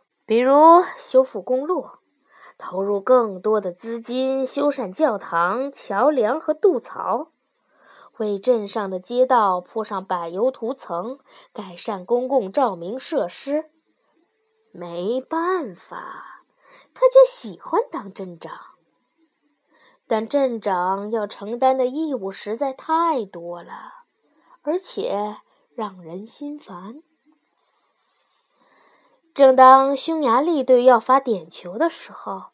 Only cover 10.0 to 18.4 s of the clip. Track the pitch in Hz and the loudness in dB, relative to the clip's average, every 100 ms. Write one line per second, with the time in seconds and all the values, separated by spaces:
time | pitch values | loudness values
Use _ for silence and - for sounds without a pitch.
10 | 190 180 170 180 254 262 226 269 - 170 | -6 -6 -6 -2 -2 -2 -8 -8 -8 -8
11 | 214 285 _ - - - 190 175 - 196 | -8 -12 _ -20 -18 -16 -14 -12 -8 -8
12 | 180 240 254 269 190 240 247 175 170 254 | -2 -2 0 0 0 0 -2 -2 -8 -10
13 | - 311 180 - 269 294 311 _ _ _ | -4 -4 -4 -6 -4 -4 -6 _ _ _
14 | _ _ _ _ _ _ _ 180 175 170 | _ _ _ _ _ _ _ -16 -12 -8
15 | 185 254 262 320 349 370 247 175 - - | -4 -6 -6 -4 -2 -2 -6 -12 -16 -16
16 | - - - - _ _ _ - _ - | -16 -18 -20 -20 _ _ _ -20 _ 0
17 | 523 523 508 - 220 170 - 349 - 285 | 4 6 6 2 -8 -12 -6 -4 -4 -8
18 | 196 - 185 170 | -12 -14 -14 -14